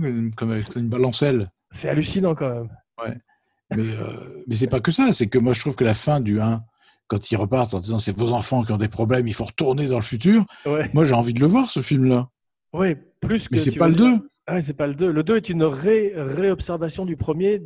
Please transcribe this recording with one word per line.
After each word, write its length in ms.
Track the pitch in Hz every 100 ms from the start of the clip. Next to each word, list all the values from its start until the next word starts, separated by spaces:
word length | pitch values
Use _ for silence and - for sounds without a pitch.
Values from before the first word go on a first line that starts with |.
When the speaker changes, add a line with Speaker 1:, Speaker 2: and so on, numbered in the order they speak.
Speaker 1:
une, 320 | 151 117 113 113
comme 160 | 113
avec 120 | 107
Speaker 2:
C'est 160 | 104 123
Speaker 1:
une 100 | 117
balancelle. 600 | 123 127 117 147 127 95 _ _
Speaker 2:
c'est 180 | - 151
hallucinant 460 | 147 151 196 185 156
quand 180 | 135
même. 160 | 120 117 - _ -
Speaker 1:
Ouais. 160 | 117 120 _ _ _ _ - 104
Mais, 60 |
euh, 600 | 110 110 - - - - -
mais 80 | 110
c'est 120 | 127
pas 120 | 127
que 120 | 110
ça, 200 | 165 262
c'est 140 | 175 104
que 120 | 127
moi 140 | 120
je 60 | 120
trouve 160 | 147 131
que 80 |
la 100 | 117 110
fin 240 | - 147
du 180 | 110 107
un, 240 | 110 113 113 _ _ _ -
quand 240 | 101 -
ils 40 | 107
repartent 380 | 101 127 120
en 60 | 95
disant 180 | 95 113
c'est 160 | 104 98
vos 140 | 117
enfants 300 | 120 107 127
qui 80 | 113
ont 60 | 101
des 100 | 107
problèmes, 400 | - 113 127 120
il 60 |
faut 100 | 98 110
retourner 420 | - 143 135 143
dans 100 | 120
le 60 |
futur. 420 | 110 117 175 220 196 - 143
Speaker 2:
Ouais. 240 | 151 139
Speaker 1:
Moi 100 | 147 156
j'ai 80 | 120
envie 180 | 120
de 60 | 120
le 60 | 147
voir 220 | 233 247
ce 100 | -
film-là. 480 | 127 139 131 123 127 _ _ _ _
Speaker 2:
Ouais, 220 | 156 190 147 - _
plus 280 | - 220 -
Speaker 1:
Mais 60 | 127
Speaker 2:
que 60 |
Speaker 1:
c'est 80 | 147
Speaker 2:
tu 80 | 147
Speaker 1:
pas 60 | 165
Speaker 2:
veux 40 |
Speaker 1:
le 60 | 165
Speaker 2:
dire. 80 | 240 233
Speaker 1:
deux. 100 | - _ -
Speaker 2:
Ah 60 | 180
ouais, 60 |
c'est 140 | 147 143
pas 100 | 143
le 80 |
deux. 180 | 143 185
Le 120 | 151
deux 140 | 156 226
est 120 | -
une 140 | 165
ré-, 500 | 160 135 180 220 202 180
réobservation 920 | 135 139 196 190 - 170 165 156 185
du 120 | 147
premier 460 | - 156 196 208